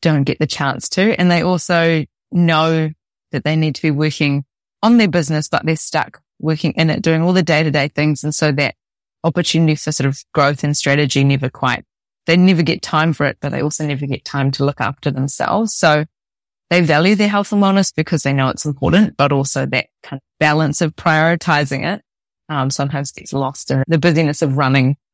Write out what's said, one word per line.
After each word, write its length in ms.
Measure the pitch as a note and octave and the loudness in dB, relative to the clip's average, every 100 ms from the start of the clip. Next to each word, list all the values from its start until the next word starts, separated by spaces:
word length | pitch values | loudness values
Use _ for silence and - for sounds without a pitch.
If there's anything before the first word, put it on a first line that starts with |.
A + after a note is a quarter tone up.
don't 220 | E3 D3+ | 0 2
get 160 | C#3 C#3+ | 0 -2
the 80 | D#3 | -4
chance 420 | - C#3 - - | -2 -4 -6 -6
to. 300 | - G#3 - | -2 0 2
And 100 | F3+ | 2
they 100 | E3+ | 2
also 640 | E3+ F3 - E3+ E3 D#3+ C#3+ _ _ | 0 -2 0 0 2 0 -2 _ _
know 580 | F3 E3+ D#3 D#3+ D#3+ D#3 - _ _ _ | 0 2 2 2 0 -2 -6 _ _ _
that 120 | C#3+ | -6
they 120 | D3+ D#3+ | -2 0
need 200 | D#3 C#3 | 0 -2
to 60 | |
be 100 | D#3+ | -2
working 540 | C#3+ D#3 - D3 C#3+ - _ _ _ | 0 -2 0 -2 -2 -4 _ _ _
on 140 | A3 A#3+ | 4 4
their 100 | G#3 | 4
business, 400 | F3 D3 D3+ - | 2 0 -2 -2
but 180 | D#3 D#3+ | -2 -2
they're 100 | D#3 | -4
stuck 460 | - D#3 - - _ _ | -2 -4 -4 -8 _ _
working 340 | D#3 D3+ D#3+ | -4 -2 -2
in 160 | - D#3+ | 0 0
it, 120 | - | 0
doing 200 | D#3+ D#3+ | 0 2
all 120 | E3+ | 2
the 80 | F#3 | 2
day-to-day 460 | E3+ D3+ D#3+ D3 C#3+ | 2 0 0 0 -2
things. 340 | - D3+ C#3+ | -2 -2 -2
And 120 | D3+ - | -4 -2
so 160 | D3+ | 0
that 240 | C#3 C#3 - _ _ _ _ | 0 -2 -6 _ _ _ _
opportunity 520 | D#3+ D#3+ C#3+ D#3+ D#3+ D3+ | -4 -2 0 2 2 0
for 160 | - | -2
sort 160 | - C#3 | -2 -2
of 160 | C#3 - | -4 -6
growth 300 | - C#3+ D3 | 0 0 0
and 120 | D3 C#3+ | -2 -2
strategy 460 | C#3+ C#3+ C#3+ D3+ | 0 0 0 2
never 260 | C#3 C#3 C3 | 2 0 -2
quite, 360 | - B2 - - _ _ _ - | -4 -4 -4 -8 _ _ _ 0
they 100 | F3 | 4
never 240 | F#3 E3+ | 4 4
get 200 | D#3+ D#3+ | 2 -2
time 320 | - D#3 E3 | -2 0 0
for 120 | D3+ C#3+ | 0 -2
it, 120 | - | -2
but 100 | C#3+ | -6
they 100 | - | -4
also 240 | D3 - D3+ | -4 -4 -4
never 200 | C#3 C#3 | -4 -4
get 200 | C3+ - | -6 -6
time 260 | C#3+ C3+ | -2 -2
to 140 | C3+ C#3 | 0 -2
look 140 | - | -2
after 280 | A2+ C#3 D3 | -4 -4 -4
themselves. 640 | C3+ C#3 - - G#3 A3+ | -2 -4 -2 -2 0 -2
So 320 | - E3 D3+ D#3 _ _ _ _ _ - | 0 2 2 -2 _ _ _ _ _ -2
they 120 | F3 | 2
value 340 | E3 D3+ F#3 G#3 | 2 4 4 2
their 140 | G#3 | 2
health 220 | G3+ G3+ | 0 0
and 120 | G3+ | 2
wellness 300 | G3 G3 F#3 - | 2 2 0 -2
because 280 | D#3+ D#3 | -2 -2
they 100 | C#3 | 0
know 160 | C#3 C3 | 0 0
it's 160 | - D3+ | -2 -6
important, 500 | C#3 E3+ F3 G#3+ - | -2 2 2 2 0
but 140 | C#3 | 0
also 340 | C#3+ C3+ C#3 C3+ | 0 -2 -4 -4
that 220 | C3 - _ | -4 -6 _
kind 160 | - C3+ | -16 -16
of 40 | _ - | _ -2
balance 420 | D3+ D3+ D#3+ D3 | 2 2 0 0
of 140 | D#3+ - | -4 -2
prioritizing 920 | E3+ D#3 E3 E3+ - D3 C#3 C3+ E3 G#3 | 0 2 2 0 0 0 0 -4 -6 -6
it, 60 | _ _ _ _ - | _ _ _ _ -8
um, 200 | D3 C3 | -4 -2
sometimes 420 | - C#3 C#3 C#3+ | -2 -4 -6 -8
gets 220 | - - | -12 -8
lost 380 | C3+ C3+ - - | -4 -4 -6 -4
in 120 | C3+ C3+ | -2 0
the 100 | E3 | 2
busyness 440 | E3+ D#3 D3+ D3 | 2 2 0 0
of 160 | D3+ C3+ | -2 0
running 400 | C3 C3+ C3 C#3+ _ | 2 2 2 0 _